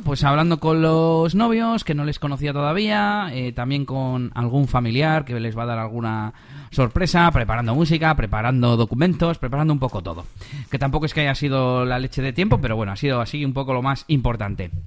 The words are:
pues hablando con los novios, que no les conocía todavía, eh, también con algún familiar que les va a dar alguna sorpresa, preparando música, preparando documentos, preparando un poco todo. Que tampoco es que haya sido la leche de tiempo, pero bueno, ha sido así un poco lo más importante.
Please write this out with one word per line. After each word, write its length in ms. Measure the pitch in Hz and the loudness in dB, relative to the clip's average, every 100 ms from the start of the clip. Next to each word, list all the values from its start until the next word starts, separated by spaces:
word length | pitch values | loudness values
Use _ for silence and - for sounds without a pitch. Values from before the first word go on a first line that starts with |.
| 160 | -2
pues 180 | 135 | 0
hablando 380 | 143 147 170 160 | 2 4 2 2
con 200 | 160 160 | 2 2
los 540 | 160 160 165 165 165 190 | 4 4 4 2 2 2
novios, 480 | 233 226 226 226 | 2 2 0 -2
que 120 | - 147 | -2 -2
no 100 | 147 | -2
les 120 | - | -4
conocía 360 | 143 135 147 | -4 -4 -4
todavía, 720 | 143 143 185 214 208 208 208 185 | -2 -2 0 0 0 0 -2 -4
eh, 180 | 127 123 | -6 -6
también 320 | 120 127 139 | -4 -2 -2
con 480 | 135 135 131 127 123 117 | -2 -4 -2 -2 -4 -4
algún 340 | 117 139 131 | 0 2 2
familiar 560 | 127 117 123 156 156 131 | 0 0 0 2 0 -2
que 120 | 120 | -4
les 200 | 113 110 | -4 -4
va 60 | |
a 20 | 120 | -4
dar 140 | 113 | -4
alguna 540 | 110 117 113 110 107 - - 139 - | -6 -4 -4 -4 -6 -10 -18 -20 -4
sorpresa, 580 | 139 120 - 180 175 170 | 0 2 2 2 4 4
preparando 420 | 139 107 117 113 135 | 4 0 0 0 2
música, 400 | 160 160 160 147 | 2 2 2 2
preparando 640 | 107 107 120 131 120 117 | 0 0 0 2 4 4
documentos, 600 | 110 120 180 165 170 165 | 2 2 2 2 0 -2
preparando 360 | 120 139 156 | -4 0 2
un 60 | 143 | 2
poco 220 | 131 98 | 0 -4
todo. 240 | 85 82 87 - - 143 - | -8 -10 -12 -16 -14 -14 -6
Que 80 | 139 | -2
tampoco 280 | 135 147 151 | 0 0 0
es 60 | |
que 60 | 156 | 0
haya 160 | 143 131 | 0 0
sido 480 | 143 135 127 127 | 0 2 2 0
la 160 | 127 127 | 0 -2
leche 220 | 131 - | -4 -4
de 100 | 131 | -2
tiempo, 300 | 143 208 - | 0 4 4
pero 160 | 123 110 | 2 -2
bueno, 160 | 101 | -4
ha 20 | 98 | -2
sido 240 | 143 123 | 0 0
así 240 | 110 147 | -2 -4
un 80 | 139 | -4
poco 220 | 135 135 | -2 -2
lo 80 | 123 | -2
más 240 | 135 131 - | -2 -2 0
importante. 640 | 143 120 113 101 - 87 - | 0 2 0 -4 -6 -6 -8